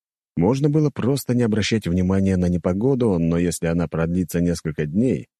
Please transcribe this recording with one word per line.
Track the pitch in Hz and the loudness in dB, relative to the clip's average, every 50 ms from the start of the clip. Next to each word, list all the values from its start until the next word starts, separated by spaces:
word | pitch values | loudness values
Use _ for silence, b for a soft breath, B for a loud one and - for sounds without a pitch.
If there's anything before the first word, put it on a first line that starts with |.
| _ _ _ _ _ _ _ 80 | _ _ _ _ _ _ _ 0
можно | 85 104 135 135 147 147 | 2 2 2 2 2 2
было | 143 156 151 143 | 2 2 0 0
просто | - - - 120 143 131 - - 120 | -2 -2 -2 -2 -2 -2 -2 -2 0
не | 123 | 0
обращать | 120 110 107 107 101 - 113 107 - 87 | 2 2 2 0 0 0 -2 -2 0 0
внимания | 87 92 90 92 95 98 98 98 95 90 | 0 0 2 2 2 2 2 2 2 2
на | 87 87 | 2 2
непогоду, | 90 85 - 92 90 98 113 135 139 120 123 107 92 85 | 0 0 0 -2 -2 0 0 0 0 2 2 0 2 2
но | 82 82 85 85 | 2 0 0 0
если | 87 87 82 - 87 | 0 0 -2 -2 -2
она | 82 82 87 85 78 | -2 0 0 -2 -2
продлится | - 80 82 85 87 92 90 - - 85 | -2 -2 -2 0 0 -2 -2 -2 -2 0
несколько | 87 87 85 - - 80 76 - 78 | 0 0 -2 -2 -4 -6 -4 -4 -4
дней, | 73 78 101 127 131 90 - - - _ _ | -2 -2 0 0 0 0 -2 -6 -10 _ _